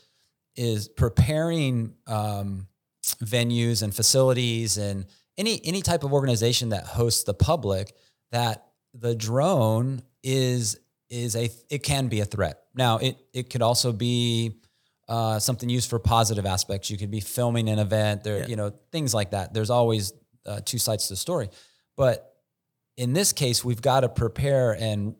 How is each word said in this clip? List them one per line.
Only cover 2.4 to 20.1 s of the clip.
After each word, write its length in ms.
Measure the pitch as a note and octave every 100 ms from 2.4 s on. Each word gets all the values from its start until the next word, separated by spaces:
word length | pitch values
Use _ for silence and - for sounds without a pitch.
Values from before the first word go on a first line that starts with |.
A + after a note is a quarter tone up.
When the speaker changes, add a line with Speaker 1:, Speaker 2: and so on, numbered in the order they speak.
| G2+ F#2+ F#2+ _ _ _ - -
Speaker 1:
venues 580 | A2 B2 A#2+ A#2+ A#2 A2+
and 100 | G#2+
facilities 840 | G2 G#2+ C3+ C3 B2+ A#2+ A2+ A2+ G#2
and 280 | G2+ G2 F#2+ _ _ -
any, 220 | A3 G#3
any 160 | - F#3+
type 220 | - E3+
of 80 | C#3+
organization 560 | C#3+ C3+ A2+ A#2 A#2+ A#2
that 160 | G2+
hosts 400 | - - A#2 -
the 100 | -
public, 640 | G2 - D#3+ G#2+ F#2+ G2+ - _ _ _
that 340 | A#2+ A#2 - - _ _
the 200 | B2 A#2+
drone 880 | A#2 A2 B2 E3 E3 A2 A2 C3 C3 - _
is, 560 | C3 C3 B2+ B2 G#2+ - _ _ _
is 260 | A#2+ A#2+
a, 140 | A2+ A#2 - -
it 120 | D3
can 260 | - C#3 B2+
be 120 | G#2+
a 60 | G2+
threat. 380 | G2+ E2+ - _
Now, 240 | - B2 A2+
it, 180 | B2+ - _
it 160 | B2+ B2
could 140 | B2
also 300 | A2+ A#2+ B2+
be, 680 | G#2+ A#2+ A#2+ A#2+ A#2 A#2 - _ _ _ _ -
uh, 300 | A#2 A2+ G#2+
something 320 | A#2+ A#2+ A#2+
used 180 | B2 -
for 100 | A#2
positive 460 | - A#2 G#2+ G#2
aspects. 460 | G2 F#2 - G2 -
You 80 | G2+
could 120 | G2+
be 100 | A2
filming 480 | G2 - A#2+ A#2 A2
an 80 | G#2+
event, 460 | G2+ G#2+ G#2+ G2+
there, 160 | G#2+ G2+
Speaker 2:
Yeah. 60 | F#2
Speaker 1:
you 80 | A2
know, 180 | G#2 - _
things 220 | E3 C#3
like 160 | G#2+ F#2+
that. 240 | G2+ F2+
There's 160 | A2 G#2+
always, 420 | B2 A#2 A2 F#2+